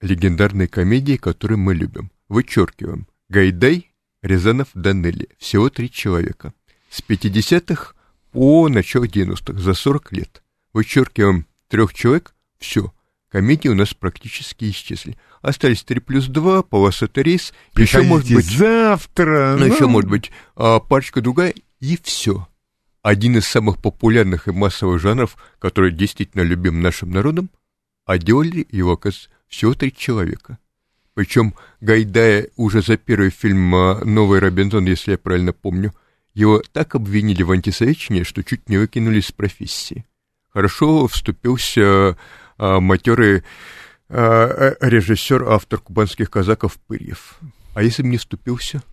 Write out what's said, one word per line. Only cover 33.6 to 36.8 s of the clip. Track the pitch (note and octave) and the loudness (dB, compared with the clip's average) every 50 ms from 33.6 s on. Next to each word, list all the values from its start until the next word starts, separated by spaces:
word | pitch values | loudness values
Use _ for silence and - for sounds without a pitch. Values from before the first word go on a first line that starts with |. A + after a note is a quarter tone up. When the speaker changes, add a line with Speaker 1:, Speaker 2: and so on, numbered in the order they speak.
| F#2 F2 F2+ | 2 2 2
Speaker 1:
а, | F2+ F#2 F#2 F#2+ A2 - | 4 4 2 0 0 -2
«Новый | G#2+ G#2 A2 G#2+ G2 G2 F#2+ | 0 2 2 4 4 4 2
Робинзон», | G2 F#2+ F2+ F#2+ G2 G2 A2 G#2 F#2 | 2 2 0 0 -2 0 0 0 0
если | F#2 F2+ - - G#2 | 0 -2 -2 -2 -4
я | F#2+ | -4
правильно | - - F#2 F2+ F2+ F2+ F2+ - | -4 -2 -4 -2 -2 -2 -2 -4
помню, | - - G2 F2+ F#2 G2+ G#2 - _ _ _ _ _ _ _ _ | -6 -8 -6 -4 -4 -4 -4 -8 _ _ _ _ _ _ _ _
его | G#2 G#2+ G#2+ G#2+ G#2 - - | 2 4 4 4 4 2 -4
так | _ D3 | _ -4